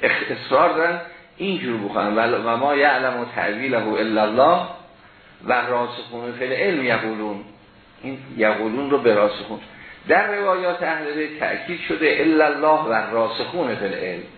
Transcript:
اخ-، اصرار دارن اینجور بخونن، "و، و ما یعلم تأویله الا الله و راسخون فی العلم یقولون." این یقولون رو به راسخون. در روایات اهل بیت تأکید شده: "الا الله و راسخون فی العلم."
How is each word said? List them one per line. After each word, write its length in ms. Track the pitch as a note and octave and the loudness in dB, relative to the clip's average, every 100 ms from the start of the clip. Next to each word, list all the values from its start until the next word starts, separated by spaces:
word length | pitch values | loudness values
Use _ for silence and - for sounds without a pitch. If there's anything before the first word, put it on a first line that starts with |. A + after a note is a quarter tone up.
اخ-، 280 | A#2+ - - | 0 -2 -4
اصرار 420 | B2 - C3 F3 D#3+ | -8 0 4 4 4
دارن 240 | E3 F3 - - - - | 0 -2 -8 -18 -20 -8
اینجور 400 | F#3+ F#3 B2+ A2+ | -4 -4 -4 -4
بخونن، 380 | G2+ G2+ G2+ G#2+ | -2 -2 0 2
"و، 40 | |
و 380 | A#2 B2 A2+ A#2 | 2 0 0 0
ما 180 | C#3 C#3+ | 2 4
یعلم 500 | C#3+ C3 C3 B2 A#2 - | 4 2 0 -4 -6 -4
تأویله 520 | F2+ G#2 C3 A#2+ G#2+ | -4 -4 -2 -2 0
الا 360 | G#2+ A2 G#2+ | 0 0 2
الله 380 | G#2+ A2+ C#3+ F3 - - - - - - - - - | 2 4 4 4 0 -12 -20 -20 -20 -20 -20 -18 -2
و 80 | |
راسخون 800 | B2 A#2+ B2 A#2+ A#2 A#2+ A#2+ A#2+ | 0 0 -2 -2 -6 -12 -10 -10
فی 140 | A#2+ B2+ | -6 -4
العلم 400 | C3 G3 E3+ B2+ | -2 0 0 0
یقولون." 580 | A2+ A2 A2 G#2+ G2+ G2+ - - - - - | 0 -2 -4 -6 -8 -12 -20 -20 -20 -20 -16
این 140 | B2+ C3 C3+ A#2+ | -14 -12 -14 0
یقولون 520 | G#2+ G#2 A2 A#2 C#3+ | 2 2 -2 -2 0
رو 80 | C#3 | 4
به 180 | A#2+ G#2 | 4 4
راسخون. 440 | G#2 - G2+ G#2 - - - - - | 4 0 -10 -12 -14 -20 -20 -20 2
در 280 | E3+ G#3 G#3 | 2 4 -2
روایات 480 | G3+ F3+ F3+ F3 | 0 0 0 -2
اهل 300 | E3+ D#3+ D3+ | -2 -4 -4
بیت 260 | D3 D3+ D3+ | -4 -6 -4
تأکید 400 | C3+ - - E3+ - | -4 -4 -6 -8 -6
شده: 300 | D#3+ D3+ - | 0 2 4
"الا 260 | D#3 D#3 D3+ | 4 6 4
الله 340 | C#3+ D#3 D#3 - | 4 4 4 4
و 240 | A2+ G#2+ | 0 0
راسخون 600 | A2+ A2 - A#2+ F3 C#3+ G#2+ | 0 0 -2 -6 -4 -4 -2
فی 100 | G2+ | -4
العلم." 380 | F#2+ F#2 F2 F2+ | -4 -6 -8 -12